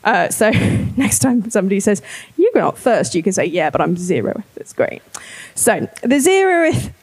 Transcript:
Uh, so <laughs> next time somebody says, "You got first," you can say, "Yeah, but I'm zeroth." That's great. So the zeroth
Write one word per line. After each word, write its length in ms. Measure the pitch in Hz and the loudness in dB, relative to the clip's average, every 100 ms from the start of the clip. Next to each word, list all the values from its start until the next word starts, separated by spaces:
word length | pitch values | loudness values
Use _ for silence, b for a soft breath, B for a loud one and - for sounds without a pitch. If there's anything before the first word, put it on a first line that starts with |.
Uh, 260 | 214 214 175 | 2 2 0
so 200 | - 220 | 0 2
<laughs> 480 | 247 - - - - | 2 2 0 -2 -2
next 220 | 277 - | 0 2
time 320 | 269 247 208 | 2 0 0
somebody 280 | 226 190 196 | -2 0 0
says, 220 | 202 202 B B B - | 0 0 B B B 0
"You 120 | 403 453 | 2 4
got 220 | 156 - | 0 0
first," 360 | - 208 - | 0 2 0
you 80 | 175 | -2
can 120 | 170 | -2
say, 120 | 190 156 | 0 -2
"Yeah, 240 | 170 151 | 0 0
but 120 | - | 0
I'm 140 | 160 175 | 0 -2
zeroth." 480 | 180 147 - - - - | -2 -2 -2 -6 -10 -18
That's 180 | - | -20
great. 300 | - - - _ B B B B | -4 -4 -4 _ B B B B
So 340 | - - 185 - - | -2 0 0 -4 -6
the 140 | 240 277 | 0 2
zeroth 760 | 277 381 381 349 320 269 - - | 4 4 4 2 2 0 -4 -12